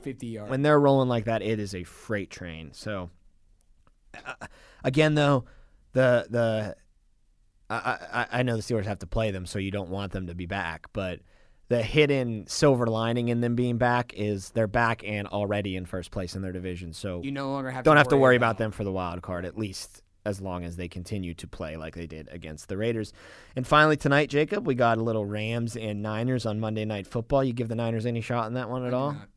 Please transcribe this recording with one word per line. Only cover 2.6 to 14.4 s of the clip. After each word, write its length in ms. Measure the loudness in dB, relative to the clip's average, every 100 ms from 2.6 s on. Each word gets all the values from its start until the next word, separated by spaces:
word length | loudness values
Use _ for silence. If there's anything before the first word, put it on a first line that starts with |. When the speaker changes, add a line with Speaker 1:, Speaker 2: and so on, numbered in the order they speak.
| -14
Speaker 2:
So, 380 | -14 -10 -8 -10 -14 _ _ _ _ _ _ _ _ _ -18 -16
uh, 220 | -16 -18 -20 -20 -6
again, 300 | 0 4 4
though, 320 | 4 4 2 0 -14 -20 _ _
the, 320 | 2 4 4 2
the, 480 | 0 0 0 -4 -8 _ _ _ _ _ _ _ _ _
I, 60 | -6 -4 -4 -4
I, 280 | -4 -2 0
I 20 |
know 120 | 0 -2
the 80 |
Steelers 220 | -2 -2 -2
have 120 | -6
to 80 | -4
play 220 | -2 -2
them, 160 | -2 -6
so 140 | -4
you 100 | -4
don't 200 | -4 -6
want 200 | -6 -6
them 140 | -6 -8
to 80 |
be 140 | -8 -6
back. 400 | -6 -6 -8 -10
But 260 | -6 -6 -8 -14 _ _ _ _
the 140 | -2
hidden 640 | 2 4 4 4 0 -4 -6
silver 400 | 2 4 4 2
lining 400 | 2 0 0 0
in 140 | 0
them 120 | 0 0
being 220 | 0 2
back 360 | 2 2 0 -4
is 360 | -2 -2